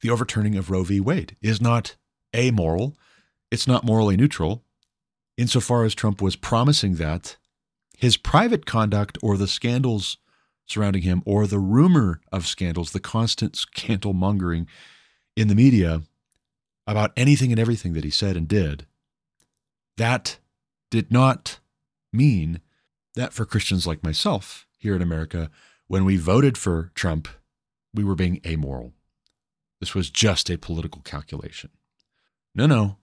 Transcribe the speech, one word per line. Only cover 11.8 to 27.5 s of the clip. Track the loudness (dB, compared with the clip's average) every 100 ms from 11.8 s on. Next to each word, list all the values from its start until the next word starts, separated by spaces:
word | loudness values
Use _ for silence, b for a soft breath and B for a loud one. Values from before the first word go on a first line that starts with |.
| 6 6 2 -2 _
of | -6 -6
scandals, | -4 -4 -4 -6
the | -8
constant | -4 -2 -2 -2 -4 -6
scandal | -10 -8 -4 -4 -2
mongering | -2 0 0 -2 -4 -6 b b b b b b 0
in | 2
the |
media | 6 6 6 2 -2 -6 _ _ _ _ _ _ _ -6
about | -2 -2 2
anything | 4 4 4
and | 2
everything | 0 0 -2
that | -4
he | -2
said | -2 -2 -2
and | 0
did, | 0 0 -4 -12 _ _ _ _ _ _ _ _ _ _ -4
that | -2 -2 -4 -12 _ _ _ _ _
did | -2 2
not | 4 4 2 -6 -16 _ _ _ _ _
mean | 2 4 4 0 -4 -10 _ _ _ _
that | -8 -6
for | -6
Christians | -4 -2 0 -2 -2
like | -4
myself | -4 -2 -2 -2 -6 -18 -20 _
here | -4 -2
in |
America, | -2 -4 -4 -6 -8 b b b -4
when | 0
we | 2 2
voted | 2 4 2 0
for | -2 -2 -4
Trump, | -6 -4 -4 -6 -14 _